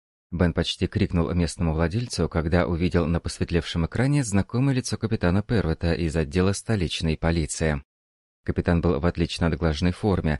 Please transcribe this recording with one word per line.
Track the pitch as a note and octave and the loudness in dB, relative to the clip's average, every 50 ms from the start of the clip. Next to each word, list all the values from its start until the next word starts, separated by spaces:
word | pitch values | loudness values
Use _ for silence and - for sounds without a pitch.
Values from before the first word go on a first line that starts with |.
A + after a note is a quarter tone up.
| _ _ _ _ _ - | _ _ _ _ _ -6
Бен | F2 E2+ F#2 E2+ | -2 0 2 2
почти | D#2 - E2+ - - - F#2+ | 2 0 -2 -2 -2 -4 -2
крикнул | F2 - - F#2+ E2 - E2+ E2 - | -2 0 0 0 0 2 0 0 0
местному | E2+ F2 E2+ D#2 - - F2 E2 D2+ | 0 0 0 0 -2 -2 -2 0 0
владельцу, | D#2+ E2+ E2 F2+ A#2 B2 - - - E2+ D2+ | 0 0 0 0 -2 -4 -4 -2 -2 -2 0
когда | - F2 D#2 D#2+ E2+ F2 D#2 | 0 -2 0 2 2 2 2
увидел | B1 F2 D#2+ F2+ E2+ D#2+ F2 E2+ | 2 0 0 0 2 2 2 2
на | D2+ E2+ E2 | 2 0 -2
посветлевшем | - - - - - - E2+ E2+ - - - F2 E2 | -2 -4 -6 -6 -4 0 0 -2 -2 -2 -2 -2 -2
экране | - - - B2 C3+ C#3+ D3 C3 | -2 0 0 0 2 2 0 0
знакомое | G2+ F#2+ G2 F#2 - - A#2+ C3+ C#3 C3 | 0 0 0 0 0 0 0 2 2 2
лицо | B2+ - - A2 | 0 -2 -4 -4
капитана | - - G#2 A2+ - - F2 F2 G2+ | -4 -4 -2 -2 0 2 2 2 2
Первета | G#2 - B2+ G2+ E2 D#2+ D#2+ - - E2+ | 0 0 0 0 2 0 0 0 0 0
из | E2 - E2+ D#2 C#2+ | 0 0 0 -2 0
отдела | E2 D#2 C#2+ D2 F2+ F2+ G2 | 0 -2 0 2 2 2 2
столичной | G2+ - - - A2+ G#2 E2+ D2 - - E2+ D#2+ D2+ - | 0 -2 -2 -2 -2 0 -2 -2 -4 -2 -2 -2 0 0
полиции. | - E2 E2 E2 D2+ - - - E2 D#2 D2 C#2+ - _ _ _ _ _ _ _ _ _ _ _ - | 0 0 0 0 0 -2 -4 -2 0 0 0 -2 -6 _ _ _ _ _ _ _ _ _ _ _ -8
Капитан | - - - - - F2 E2 | -6 -2 -2 2 2 2 2
был | D#2 E2+ D#2 D2 | 2 2 2 2
в | E2 | 0
отлично | E2+ - E2+ E2+ - - - - E2 | 0 0 0 -2 -2 -2 -2 -2 0
отглаженной | D#2 - E2+ D#2+ D2+ D2+ F#2 F2 | 0 0 0 0 0 0 0 -2
форме, | F2 - - G#2+ F#2 F2 D#2 D#2+ D2+ | 0 0 0 0 0 0 0 0 -2